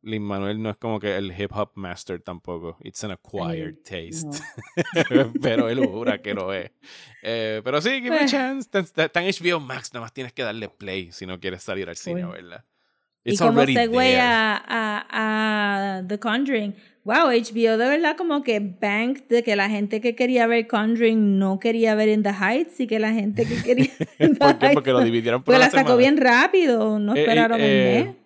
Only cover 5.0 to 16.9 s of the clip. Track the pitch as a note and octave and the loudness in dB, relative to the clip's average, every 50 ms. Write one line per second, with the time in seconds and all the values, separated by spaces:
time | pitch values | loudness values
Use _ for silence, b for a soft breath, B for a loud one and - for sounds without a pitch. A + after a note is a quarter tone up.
5 | D#3 - B2+ - C3+ A2+ A#2+ - - C3 A2+ A2+ A#2 A2+ A#2+ C3+ C3+ - - A2 | -2 2 2 0 0 0 -4 -4 -2 -2 0 0 0 -2 -2 -2 -2 -4 -4 -4
6 | A#2+ A#2 G#2 G2+ - G#2 G2+ G2+ F#2 F#2 G2 F#2+ F2 - _ _ B B B B | -4 -4 -4 -4 -6 -8 -6 -6 -4 -6 -6 -6 -8 -10 _ _ B B B B
7 | B B B B - G#2+ A#2 A#2 A2 A2 G#2+ A2 G#2+ B2+ C3+ D3 D#3+ A#3 C4+ C4+ | B B B B -8 -8 -6 -4 -4 -4 -6 -6 -6 -4 -4 -2 -2 -2 -4 -4
8 | A#3+ B3 D#4+ D#4 D4 C4+ C4 C#4 B3+ B3+ C4+ C4+ B3 _ - G3 F3+ - - - | -4 -2 0 0 0 0 0 -2 -2 -4 -6 -8 -10 _ -4 -4 -4 -2 -2 -2
9 | D#3+ D#3+ _ E3+ F3 F#3+ F#3+ - E3 F3 F3 D#3+ C#3+ B2+ C3 B2 A#2+ - _ B2 | -2 0 _ -2 -2 -2 -4 -2 -2 -2 -2 -2 -4 -8 -12 -12 -12 -12 _ -12
10 | A#2 A2+ _ - C3 A#2+ _ - B2+ A2+ G#2+ A2+ A2 F#2+ _ _ G2+ G2 F#2 F#2+ | -12 -12 _ -12 -12 -12 _ -6 -6 -6 -6 -8 -10 -12 _ _ -12 -8 -8 -8
11 | F#2 E2+ E2+ - F#2+ F#2 F#2 F2+ E2+ F#2+ F#2 F#2 - - F#2+ G2 F#2+ E2 E2+ - | -8 -10 -14 -14 -12 -12 -12 -8 -8 -8 -8 -8 -10 -8 -8 -8 -8 -8 -10 -14
12 | - F3+ E3+ F3+ F3+ E3+ - F2 F2 F2 E2+ - _ _ _ _ _ _ _ _ | -10 -10 -8 -8 -8 -10 -12 -16 -18 -18 -20 -20 _ _ _ _ _ _ _ _
13 | _ _ _ _ _ A#2+ G#3 G3 - A#3 A3+ - C4+ C#4 C4 A#3+ A#3+ A3+ A#3 B3 | _ _ _ _ _ -4 -2 2 2 2 4 4 2 4 2 2 2 2 2 2
14 | B3+ C4 B3+ B3+ B3 A#3+ A#3 A3+ A3 A3 G#3 - - - - A3+ A3 G#3+ G#3 G#3 | 4 4 4 4 2 2 2 2 2 0 -2 -4 -4 -4 -4 -4 -2 -2 -4 -6
15 | - - - G#3+ A3 A3 G#3+ G#3+ A3 A3 G#3+ G#3 G#3 G3+ G3+ G3 G3 G3+ F#3+ F#3+ | -8 -6 -6 -4 -2 -2 0 0 0 0 0 0 0 -2 -2 -2 -2 -4 -4 -6
16 | F#3 F3+ G#3 G3+ - A#3 G#3+ B3 C#4+ C4+ C4+ A3 G#3 G#3 G3+ b b b | -6 -8 -8 -6 -4 -2 -2 -2 0 0 -2 -2 -2 -4 -8 b b b